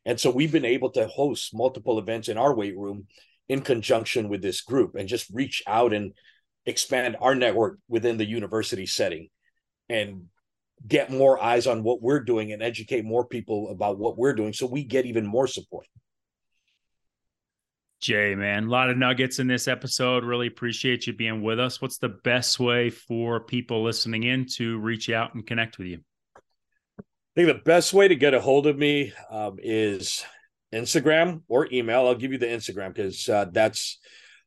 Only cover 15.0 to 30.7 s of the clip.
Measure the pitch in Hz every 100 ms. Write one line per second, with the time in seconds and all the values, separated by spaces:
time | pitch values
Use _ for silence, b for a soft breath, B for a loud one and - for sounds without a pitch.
15 | 123 113 104 120 131 - - 87 - _
16 | _ _ _ _ _ _ _ _ _ _
17 | _ _ _ _ _ _ _ _ _ _
18 | - 104 104 98 101 101 110 127 127 123
19 | 127 127 131 135 127 123 - 127 127 -
20 | 127 123 120 120 120 - 120 110 131 120
21 | - 110 113 110 107 113 127 - 131 -
22 | 123 98 123 123 - - 123 120 120 -
23 | - 117 117 117 110 123 117 113 113 110
24 | 113 110 120 131 127 - 117 113 110 113
25 | 117 113 117 113 - 117 113 - 90 80
26 | - _ _ - _ _ _ _ _ -
27 | - _ _ 170 170 131 160 170 - 190
28 | 196 147 143 127 123 139 147 139 147 147
29 | 143 - - 110 104 95 113 110 107 95
30 | 92 - - B B _ _